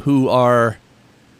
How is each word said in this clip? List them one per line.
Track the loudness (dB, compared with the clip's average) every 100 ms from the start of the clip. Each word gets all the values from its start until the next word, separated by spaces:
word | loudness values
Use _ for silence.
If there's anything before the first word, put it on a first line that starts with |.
who | -2 0 0
are | 0 2 2 0 -4 _ _ _ _ _ _